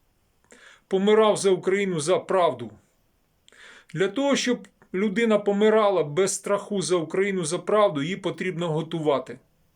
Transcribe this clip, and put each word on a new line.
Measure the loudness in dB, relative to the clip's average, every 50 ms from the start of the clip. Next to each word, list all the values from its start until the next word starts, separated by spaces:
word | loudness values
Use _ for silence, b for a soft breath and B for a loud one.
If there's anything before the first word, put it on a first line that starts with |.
| _ _ _ _ _ _ _ _ _ B B B B B B B B _
помирав | -2 0 2 4 6 6 6 6 4
за | 2 2 2
Україну, | 2 2 0 0 0 0 0 -2 -2 -2
за | 0 0 0 0
правду. | 0 0 2 2 2 2 0 -2 -8 -14 -16 -18 _ _ _ _ _ _ _ _ _ _ _ _ _ B B B B B B B B B -6
Для | -4 -4 -2
того, | -2 -2 0 0 0
щоб | 0 0 -2 -2 -4 -6 -12 _ _ -16 _ -4
людина | -4 -2 -2 0 0 2 2 2 2
помирала | 2 0 0 2 2 4 4 4 4 2 2 0 0
без | -2 0 0 0 0 -2
страху | -4 -4 -4 -4 -4 -4 -4 -4 -4 -2
за | 0 0
Україну, | 0 0 -2 -2 -2 0 0 -2 -2 -4
за | -4 -4 -6
правду, | -2 0 2 4 4 2 2 0 -4
її | -4 -6
потрібно | -6 -6 -6 -6 -4 -6 -6 -4 -4 -4 -4
готувати. | -2 -4 -4 -4 -6 -2 0 0 0 0 -2 -6 -14 -18 _ _ _ _ _ _ _